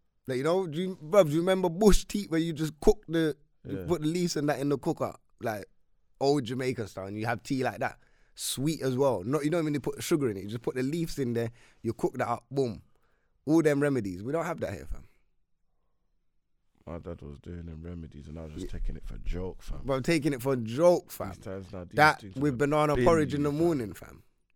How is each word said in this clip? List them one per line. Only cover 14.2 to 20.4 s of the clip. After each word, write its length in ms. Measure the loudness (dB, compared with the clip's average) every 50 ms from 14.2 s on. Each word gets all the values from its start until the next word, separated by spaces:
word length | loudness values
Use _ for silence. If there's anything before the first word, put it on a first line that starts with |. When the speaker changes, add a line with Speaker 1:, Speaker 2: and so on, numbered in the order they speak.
| -8
Speaker 1:
We 100 | -4 -4
don't 140 | -4 -2
have 120 | -4 -6 -6
that 120 | -6 -6 -6
here, 140 | -8 -8 -8
fam. 140 | -8 -8 -10 -16 _ _ _ _ _ _ _ _ _ _ _ _ _ _ _ _ _ _ _ _ _ _ _ _ _ _ _ _ _ _ _ _ _ _ -14
Speaker 2:
My 120 | -12 -12 -10
dad 220 | -10 -10 -12 -12 -12
was 160 | -14 -16 -16
doing 260 | -14 -12 -12 -10 -10
them 160 | -12 -12 -12 -12
remedies 440 | -12 -10 -10 -12 -14 -14 -16 -16 -14
and 100 | -12 -12
I 40 | -12
was 80 | -12 -10
just 120 | -10 -8
Speaker 1:
Yeah. 60 | -6 -6
Speaker 2:
taking 240 | -4 -4 -4 -4
it 100 | -6 -8
for 120 | -10 -10 -8
joke, 440 | -4 -2 -2 -2 -2 -6 -8 -10 -8
fam. 180 | -8 -8 -6 -4
Speaker 1:
But 80 | -2 -2
I'm 80 | -2 2
taking 300 | 2 2 2 2 0 -2
it 100 | 0